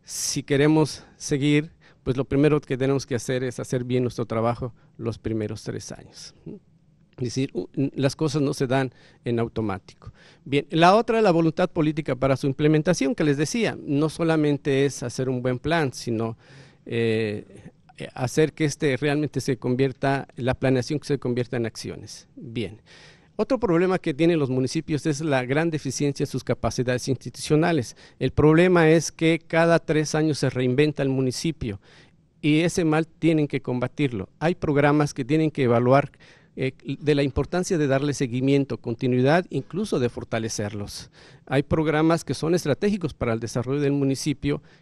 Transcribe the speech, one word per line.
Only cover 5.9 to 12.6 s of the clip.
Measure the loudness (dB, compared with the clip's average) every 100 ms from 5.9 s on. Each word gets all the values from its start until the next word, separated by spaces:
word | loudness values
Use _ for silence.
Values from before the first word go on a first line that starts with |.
años. | -16 -18 -20 -20 -20 -18 -18 _ _ _ _ _ -10
Es |
decir, | -6 -4 -4
u-, | -6 -6
n-, | -4 -2 0
las | -2 0
cosas | -2 0
no | -2
se | -2 0
dan | 0 -2 -6 -20 _
en | -4 -2
automático. | -2 -4 -4 -6 -10 -20 -20 -20 -20 _
Bien, | -4 -2 0
la | 4 6 6
otra, | 2 2
la | 4
voluntad | 4 2 2 0
política | 0 -2 -2 -4 -2
para | 0 0
su | -2
implementación, | 2